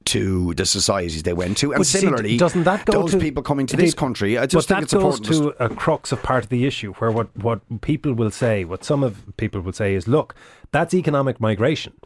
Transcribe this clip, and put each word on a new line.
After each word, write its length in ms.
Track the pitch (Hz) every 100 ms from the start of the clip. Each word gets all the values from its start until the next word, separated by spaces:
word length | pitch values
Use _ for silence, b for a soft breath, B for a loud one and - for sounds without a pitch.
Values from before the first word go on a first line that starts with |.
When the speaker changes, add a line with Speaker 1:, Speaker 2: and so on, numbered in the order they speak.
Speaker 1:
to 500 | - 110 98 92 87
the 100 | 85
societies 600 | 92 98 87 98 87 80
they 80 | 85
went 240 | 87 90 104
to. 140 | 143
And 60 | 127
Speaker 2:
But 0 |
you 40 | 175
see, 120 | 190
Speaker 1:
similarly, 380 | 185 127 107 -
Speaker 2:
doesn't 260 | 175 180
that 200 | 170 202
go 160 | - 208
Speaker 1:
those 100 | 170
Speaker 2:
to 60 | 190
Speaker 1:
people 240 | 160 143
coming 240 | 135 139 131
to 80 |
Speaker 2:
Indeed. 120 | 147 175
Speaker 1:
this 80 |
country, 440 | - 139 120 101 120
I 80 | 135
just 220 | 165 -
Speaker 2:
But 80 | 196
Speaker 1:
think 140 | -
Speaker 2:
that 40 | 202
Speaker 1:
it's 60 |
Speaker 2:
goes 160 | 190 -
Speaker 1:
important 400 | - 160 147 -
Speaker 2:
to 60 |
a 40 | 117
crux 420 | 110 - 151 -
of 100 | 123
part 220 | - 127
of 60 | 104
the 160 | 123 135
issue, 260 | - 104
where 160 | 92 113
what, 260 | 110 107 -
what 440 | 110 107 - 110
people 320 | - 151 151
will 180 | 117 110
say, 340 | - 123 104
what 200 | 85 95
some 180 | - 147
of 340 | 131 98 - -
people 220 | 107 98
will 120 | 90
say 220 | - 101
is, 120 | 98 92
"Look, 300 | 147 - B B B B
that's 240 | 147 165
economic 460 | 185 160 147 135 120
migration. 520 | 110 101 117 165 - -